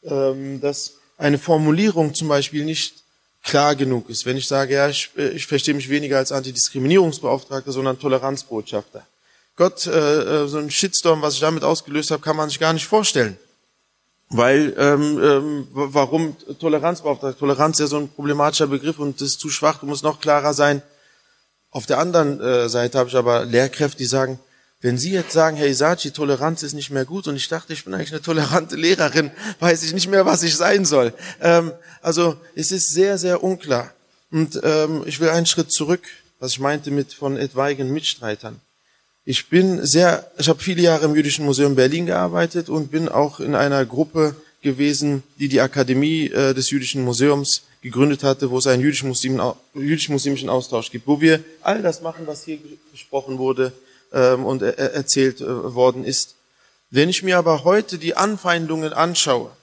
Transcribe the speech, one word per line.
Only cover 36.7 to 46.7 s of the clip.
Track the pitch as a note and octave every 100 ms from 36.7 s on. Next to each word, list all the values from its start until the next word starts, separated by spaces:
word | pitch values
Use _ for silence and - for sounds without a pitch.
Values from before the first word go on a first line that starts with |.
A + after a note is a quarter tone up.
| D3 D3
mit | C#3+ C3+
von | - C#3 C3+
etwaigen | C3+ B2+ C#3 C#3 C3
Mitstreitern. | D3 D3+ - A2+ G#2+ A2+ A#2 _ _ _ _ _ _ -
Ich | B2+ -
bin | E3+ F#3 F3+ D3
sehr, | D3 F3 E3 - -
ich | D3
habe | -
viele | - F3
Jahre | E3+ D#3+
im | D3+
Jüdischen | D3+ D3 C#3
Museum | D3 C3 C#3+ C3
Berlin | B2+ D#3 F3
gearbeitet | F3 F3+ E3+ E3+ F3 E3
und | D#3+ C#3+
bin | D3+ E3
auch | A#2 C#3+ C#3+
in | - C#3
einer | C#3+ C#3 B2
Gruppe | B2 D#3 E3 D3+ C#3+ - _
gewesen, | D3 C3 D3 C#3+ D3 C#3 - _
die | C#3
die | C3+
Akademie, | B2+ C#3+ B2+ B2+ D3 D#3+ D3+
äh, | F#2+ C3+
des | C3
Jüdischen | B2+